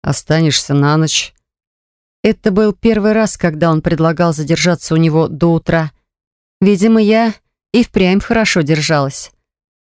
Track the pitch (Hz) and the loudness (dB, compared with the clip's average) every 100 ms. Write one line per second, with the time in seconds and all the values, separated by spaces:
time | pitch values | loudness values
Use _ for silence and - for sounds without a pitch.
0 | - 139 - 160 160 139 - 143 143 156 | -4 -6 -2 0 0 0 -2 0 2 0
1 | 156 - - _ _ _ _ _ _ _ | 0 -4 -8 _ _ _ _ _ _ _
2 | _ _ 214 220 220 196 214 196 226 214 | _ _ -2 0 -2 0 0 0 0 0
3 | 202 214 214 - 175 156 170 156 160 160 | 0 0 0 -2 -4 0 0 0 -2 0
4 | 160 165 170 151 147 - 180 170 - 160 | 0 0 -2 -2 -2 -2 0 -2 -2 0
5 | 165 156 160 151 170 165 - 165 156 _ | 2 2 -2 0 0 0 0 -2 -2 _
6 | _ _ _ _ _ _ 185 202 214 226 | _ _ _ _ _ _ 0 2 2 2
7 | 208 220 233 208 _ _ _ - 240 208 | 2 2 0 -4 _ _ _ -2 0 0
8 | 185 190 - 233 220 185 147 156 147 151 | 2 0 0 -2 0 -2 0 -2 0 -2
9 | 139 - - _ _ _ _ _ _ | -2 -6 -12 _ _ _ _ _ _